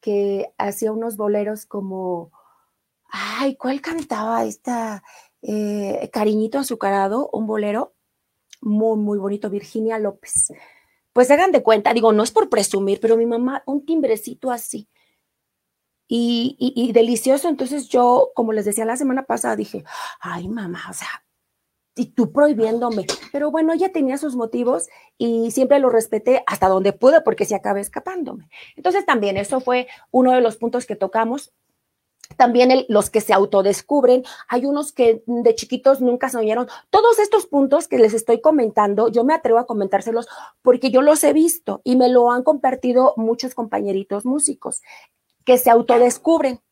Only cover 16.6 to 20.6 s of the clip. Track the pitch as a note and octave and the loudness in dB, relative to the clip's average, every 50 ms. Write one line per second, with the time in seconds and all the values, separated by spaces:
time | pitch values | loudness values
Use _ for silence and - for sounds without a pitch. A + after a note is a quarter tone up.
16.6 | B3 B3+ C4+ A#3+ A#3+ B3 G#3+ A#3 A3+ A#3 B3 A3+ - C4 C4+ C#4+ - F4 D4+ C4 | -4 -4 -2 -2 -4 2 4 2 4 4 0 -2 0 0 0 0 0 -4 -4 -4
17.6 | C4 B3 C#4+ D4 B3 G#3+ - B3 B3 B3 B3 B3+ C5+ - - - A#3 A3 G#3+ G#3+ | -6 -8 -6 -10 -8 -2 0 2 2 4 4 2 2 0 0 -4 -4 -2 -4 -4
18.6 | G3+ G#3+ G3+ - A3 A3 A#3+ B3+ D4 C4+ B3+ C4+ C4+ _ A#3 A#3 - A#3+ A3 G#3+ | -4 -4 -4 -4 -4 -6 -6 -4 -4 -4 -4 -4 -4 _ -6 -4 -4 -4 -4 -6
19.6 | G#3+ G#3 - - D3+ - - - - - - _ - F3 E3+ F3 F3 F#3 A3 A#3 | -6 -10 -12 -16 -16 -14 -14 -14 -14 -14 -16 _ -14 -12 -12 -10 -10 -10 -10 -10